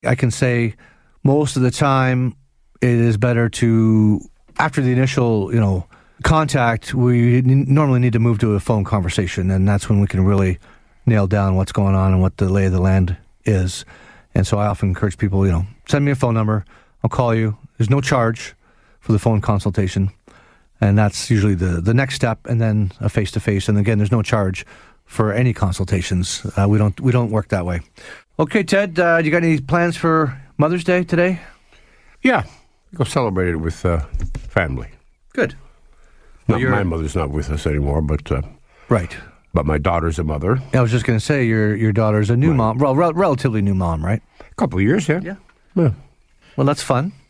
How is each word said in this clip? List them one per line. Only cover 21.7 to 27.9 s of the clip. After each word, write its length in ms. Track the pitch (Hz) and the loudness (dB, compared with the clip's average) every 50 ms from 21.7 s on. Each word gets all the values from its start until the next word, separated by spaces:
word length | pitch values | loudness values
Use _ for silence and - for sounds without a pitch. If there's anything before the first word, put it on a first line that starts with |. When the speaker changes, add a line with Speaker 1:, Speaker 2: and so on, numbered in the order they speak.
| 87 85 | -2 -2
Speaker 1:
the 140 | 82 98 110 | 0 0 2
next 200 | 123 139 131 - | 2 0 0 -4
step, 300 | - - 120 113 - _ | -4 -2 -2 -2 -4 _
and 140 | - 117 113 | -4 -2 0
then 300 | 113 110 107 107 104 92 - - | 0 0 0 0 0 -2 -4 -4
a 80 | - 104 | -6 -2
face-to-face. 600 | - - 104 92 - 110 - - 104 98 92 - | -2 -2 -4 -2 -4 -4 -2 0 -2 -2 0 0
And 100 | 107 104 | 0 0
again, 200 | 101 104 113 101 | 2 2 2 0
there's 140 | 104 104 104 | 0 2 0
no 100 | 117 104 | 0 0
charge 420 | - - 110 101 92 92 - - - - - - - _ _ _ | 0 0 0 0 -2 -4 -6 -10 -18 -20 -20 -20 -20 _ _ _
for 280 | _ - - 113 107 101 | _ -4 -2 0 0 2
any 200 | 110 127 127 110 | 0 0 0 0
consultations. 920 | - - 95 87 - 95 90 104 92 87 - 92 90 90 - - - - 110 - - | 0 -2 -2 -2 -4 -4 -2 -2 -2 -2 -2 -2 -2 -2 -4 -6 -8 -10 -8 -2 0
Uh, 80 | 98 101 | 2 2
we 100 | 104 107 | 4 2
don't, 200 | 104 104 95 - | 2 0 0 0
we 120 | - 131 120 | -2 0 0
don't 180 | 127 120 110 | 2 0 0
work 180 | 107 110 104 _ | -2 -4 -2 _
that 160 | - 95 87 | -4 -4 -4
way. 160 | 90 87 85 80 _ | -4 -6 -6 -8 _